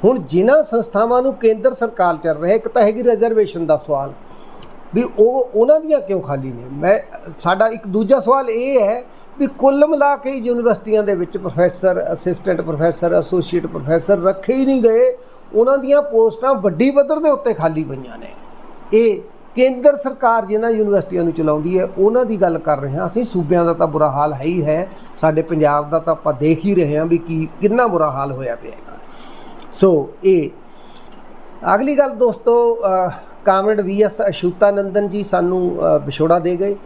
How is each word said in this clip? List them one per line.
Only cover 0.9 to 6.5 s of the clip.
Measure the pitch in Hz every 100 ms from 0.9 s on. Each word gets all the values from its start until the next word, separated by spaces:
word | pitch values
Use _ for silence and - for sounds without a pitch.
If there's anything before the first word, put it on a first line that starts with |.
| 202 226 247
ਨੂੰ | 262
ਕੇਂਦਰ | - 226 220 233
ਸਰਕਾਰ | 247 233 226 180 165
ਚੱਲ | 165 151
ਰਿਹਾ, | 170
ਇੱਕ | 220 220
ਤਾਂ | -
ਹੈਗੀ | 208 220
ਰਿਜ਼ਰਵੇਸ਼ਨ | 240 220 233 220 208 180 160
ਦਾ | 151
ਸਵਾਲ | - 143 135 135 - - - - - - -
ਵੀ | 196 240 -
ਉਹ, | 220 262 254
ਉਹਨਾਂ | 208 240 311
ਦੀਆਂ | 320 294
ਕਿਉਂ | - 190
ਖਾਲੀ | 139 139 131